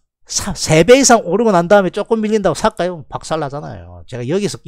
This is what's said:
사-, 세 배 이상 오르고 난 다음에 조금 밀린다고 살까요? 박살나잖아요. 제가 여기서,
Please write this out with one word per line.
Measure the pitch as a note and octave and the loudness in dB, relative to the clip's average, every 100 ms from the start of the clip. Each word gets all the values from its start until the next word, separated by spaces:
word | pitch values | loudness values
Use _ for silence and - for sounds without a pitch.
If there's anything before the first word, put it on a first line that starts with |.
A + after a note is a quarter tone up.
| _ _ - | _ _ -12
사-, | - - | -8 -8
세 | - - D#3 | -8 0 2
배 | G3+ C4 | 6 6
이상 | B3+ A3+ | 6 4
오르고 | F3 G3 A3+ | 2 0 2
난 | F3 E3+ | 2 4
다음에 | G#3 F3+ | 2 2
조금 | G3+ - A3+ | -4 -4 -2
밀린다고 | G#3+ G#3+ F#3+ | 0 0 0
살까요? | C#3+ A3 - F3 E3+ - | 0 -2 -2 -6 -6 -12
박살나잖아요. | C#3+ - D#3+ C#3+ C#3+ E3+ F#2+ F2 F2 - | -14 -8 -6 -6 -10 -14 -16 -18 -20 -14
제가 | A#2+ B2 | -10 -4
여기서, | F#3 G3+ - | -4 -4 -8